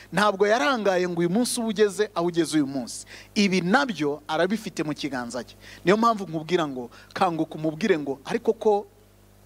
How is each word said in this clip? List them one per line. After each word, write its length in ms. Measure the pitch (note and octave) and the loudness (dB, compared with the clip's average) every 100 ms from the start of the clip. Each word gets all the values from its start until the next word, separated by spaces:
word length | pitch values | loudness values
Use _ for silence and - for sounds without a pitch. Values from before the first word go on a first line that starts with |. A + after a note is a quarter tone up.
| - | -6
Ntabwo 340 | E3 G#3 G3 G3+ | 0 2 4 4
yarangaye 580 | A3+ D4 C4 G3+ F#3 F3+ | 4 2 2 2 2 0
ngo 120 | E3+ | 0
uyu 80 | F3 | 0
munsi 300 | F#3 B3 - | 2 0 -2
uba 80 | A3+ | -2
ugeze 400 | G#3+ G#3 F3+ G#3 | 2 2 2 -4
aho 120 | - F3 | 0 0
ugeze 300 | E3+ D#3 D3+ | 0 0 2
uyu 100 | C#3 | 0
munsi. 380 | C3+ A2+ - - - - | -2 -8 -12 -16 -20 -6
Ibi 260 | - G3+ F#3 | 0 2 2
nabyo 640 | E3+ A3 C#4 E3 D3 D3 - | 2 2 2 -2 -4 -4 -4
arabifite 520 | D#3+ F3+ A3 - - D3+ | 0 0 -2 -6 -6 -6
mu 80 | |
kiganza 500 | C#3+ D3+ B2+ A#2+ A#2+ | -6 -6 -6 -8 -8
cye. 120 | A2+ - - - | -12 -16 -20 -4
Niyo 120 | E3+ G#3 | 2 4
mpamvu 260 | A#3 A3 | 4 2
nkubwira 400 | F#3 D#3+ D#3+ F3+ | -2 -8 -2 0
ngo, 240 | D#3 B2+ A#2+ - - | 0 -6 -12 -14 -12
kanguka 420 | - F#3+ E3 D#3+ | -2 0 0 -4
umubwire 440 | E3 D#3 D#3 G#3 E3+ | -4 -4 0 0 0
ngo, 220 | C#3 C3 | -2 -8
"Ariko 280 | - A3+ - | -6 -4 -2
ko 320 | G#3+ A3 G3+ G#3 _ _ _ _ _ | 0 2 0 -2 _ _ _ _ _